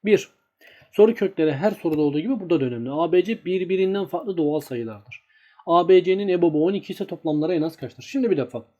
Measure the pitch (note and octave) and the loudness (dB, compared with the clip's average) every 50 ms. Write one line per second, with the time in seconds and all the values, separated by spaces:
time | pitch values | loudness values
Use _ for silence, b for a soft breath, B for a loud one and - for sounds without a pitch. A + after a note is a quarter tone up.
0 | - G3+ G#3 F#3 - - _ _ _ _ _ _ b b b b b b _ - | 4 4 2 2 2 -4 _ _ _ _ _ _ b b b b b b _ 4
1 | G#3 A3+ A3+ - G#3 F#3+ - - D#3+ D#3 D3 C3+ E3+ G#3+ G#3+ - - E3+ D#3 D3+ | 6 6 6 2 -2 -4 0 0 0 0 0 0 -2 -2 -2 -2 -4 -2 0 2
2 | D3+ D3 C#3 D3+ D#3+ A3+ C4+ A3 F#3+ E3 F3 D3+ C3+ B2+ A#2+ A#2 A#2+ C3 C#3 D3+ | 0 2 0 0 -2 -2 -4 -6 -2 0 0 0 0 -2 -4 -6 -6 -6 -2 -2
3 | E3+ E3+ E3 F3+ F3 G3 A3+ A3+ _ F3 F#3 F#3 F#3 F3 F#3+ F#3 F#3+ F#3+ F#3+ G3+ | -2 2 2 2 2 2 -4 -6 _ -4 -2 -2 -2 -2 0 0 0 0 0 -2
4 | G3 - - F3 - A3 F#3+ E3+ D#3 D3 D3+ D3+ D3 - C3 A#2+ A#2 A2+ G#2+ G#2 | -4 -4 -6 -8 -6 -6 -4 -2 0 0 0 -2 -4 -6 -8 -8 -8 -8 -10 -14
5 | G#2 - - - b b b b b b b b b - E3+ F3 F3 E3+ F#3+ F#3 | -18 -20 -20 -20 b b b b b b b b b 2 2 2 6 6 6 6
6 | E3+ F3+ F#3 F#3+ G3+ G3 F3+ F3+ F3 E3+ D3+ D3+ D#3 F3+ G3+ G3 G3 - F3+ - | 6 4 -2 0 0 -2 0 2 2 2 2 2 0 0 0 -2 -6 -8 -10 -10
7 | G3 - F3 - _ E3 D3+ D3+ D3+ E3+ F#3 E3 D3+ E3 D#3 - - A#2 - - | -8 -10 -10 -8 _ -4 -2 -2 -2 -2 -2 -2 -2 -4 -6 -10 -14 -14 -14 -16
8 | - - - C#4 B3+ A3+ F#3 D3 B2 - - A#2 G#2+ _ _ | -20 -8 -4 -2 -2 -2 -2 -2 -4 -6 -8 -14 -14 _ _